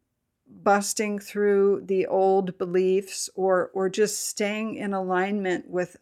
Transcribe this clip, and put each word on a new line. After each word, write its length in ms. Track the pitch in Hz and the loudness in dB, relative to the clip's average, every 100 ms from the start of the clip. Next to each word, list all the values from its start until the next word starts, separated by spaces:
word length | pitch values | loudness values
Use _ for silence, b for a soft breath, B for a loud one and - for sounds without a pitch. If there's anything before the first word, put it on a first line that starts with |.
| _ _ _ _ _ | _ _ _ _ _
busting 720 | 202 170 202 202 - 208 208 | -4 2 2 0 -4 -4 -6
through 640 | 202 208 208 202 196 196 185 | -8 -2 2 4 4 2 0
the 200 | 190 - | -2 2
old 500 | 190 190 190 185 - | 2 4 4 0 -6
beliefs, 720 | 180 180 185 190 196 - - | -2 2 2 2 -2 -10 -10
or, 360 | - 190 185 - | -2 2 2 0
or 160 | 190 190 | -2 -2
just 400 | 190 208 - - | 0 0 -2 -8
staying 480 | - 202 214 220 - | -4 -4 -4 -6 -6
in 160 | 202 | -4
alignment 760 | 196 185 180 196 208 190 175 - | -4 -2 -2 0 -2 -2 -4 -4
with 280 | 180 175 - | -6 -6 -8